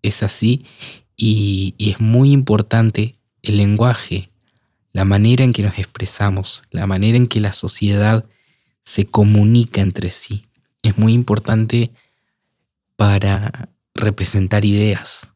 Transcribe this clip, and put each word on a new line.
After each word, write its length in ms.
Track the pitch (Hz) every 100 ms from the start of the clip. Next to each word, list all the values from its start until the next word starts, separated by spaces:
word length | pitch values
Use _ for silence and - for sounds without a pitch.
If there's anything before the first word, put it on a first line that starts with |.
Es 200 | 113 -
así 440 | 101 - 110 131 - _ - - _ -
y, 580 | 113 107 101 98 98 -
y 120 | 101
es 100 | 98
muy 300 | 110 120 135
importante 840 | 139 131 107 107 117 113 107 110 _ _ _
el 140 | - 104
lenguaje, 720 | 101 104 123 120 - 95 92 _ _ _ _ _ _
la 120 | -
manera 380 | 98 101 110 123
en 100 | 127
que 120 | 113
nos 160 | 98 -
expresamos, 840 | 98 - 101 - 101 98 95 - _
la 160 | - 98
manera 300 | 95 107 120
en 100 | 123
que 140 | 113
la 120 | 104
sociedad 720 | - - - 104 101 107 110 - _ _ _ _ _
se 200 | - -
comunica 760 | 98 - 104 104 107 117 117 -
entre 320 | 98 - 87
sí. 340 | - - 101 _ _ _ _
Es 140 | 110 101
muy 160 | 110
importante 800 | 120 120 107 - 113 113 117 117 _ _ _ _ _ _ _ _ _ _
para 760 | - 104 101 98 98 107 - - _ _ -
representar 680 | 107 98 92 101 92 104
ideas 680 | 101 101 104 92 - - -